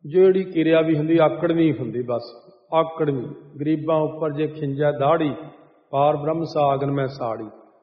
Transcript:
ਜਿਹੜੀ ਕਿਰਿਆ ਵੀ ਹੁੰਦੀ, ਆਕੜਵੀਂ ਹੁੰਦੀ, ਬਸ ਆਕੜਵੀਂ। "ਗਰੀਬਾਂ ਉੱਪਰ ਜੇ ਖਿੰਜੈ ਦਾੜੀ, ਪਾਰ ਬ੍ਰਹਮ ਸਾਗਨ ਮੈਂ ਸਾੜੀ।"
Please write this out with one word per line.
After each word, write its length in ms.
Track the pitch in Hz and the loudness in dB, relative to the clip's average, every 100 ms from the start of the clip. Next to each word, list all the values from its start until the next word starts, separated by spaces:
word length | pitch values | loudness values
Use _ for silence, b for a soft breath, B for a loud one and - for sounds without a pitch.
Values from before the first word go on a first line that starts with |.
| 160 | 0
ਜਿਹੜੀ 380 | 170 190 185 | 4 6 4
ਕਿਰਿਆ 380 | 185 165 156 160 | 0 0 4 4
ਵੀ 160 | 160 156 | 4 2
ਹੁੰਦੀ, 200 | 156 165 | 2 4
ਆਕੜਵੀਂ 560 | 151 143 175 165 160 117 | 4 2 0 2 2 2
ਹੁੰਦੀ, 220 | 120 113 | -4 -6
ਬਸ 200 | 120 117 - - - _ _ | -4 -6 -6 -20 -20 _ _
ਆਕੜਵੀਂ। 840 | 165 160 - 156 135 117 147 - 131 | 0 0 -2 -2 -2 -6 -14 -18 -8
"ਗਰੀਬਾਂ 380 | 151 156 147 160 | -2 -2 0 0
ਉੱਪਰ 340 | 151 156 160 | 0 -4 -6
ਜੇ 160 | 147 151 | -4 -6
ਖਿੰਜੈ 440 | 156 143 139 147 | -4 -6 0 0
ਦਾੜੀ, 440 | 143 139 165 156 117 - - _ _ _ | 2 2 2 0 -4 -12 -20 _ _ _
ਪਾਰ 260 | 139 147 151 | 0 2 2
ਬ੍ਰਹਮ 260 | 147 160 | -2 -4
ਸਾਗਨ 480 | 165 156 143 139 139 | -2 0 0 0 -2
ਮੈਂ 160 | 139 135 | -2 -4
ਸਾੜੀ।" 420 | 135 123 110 107 - - _ | -4 -8 -8 -10 -16 -20 _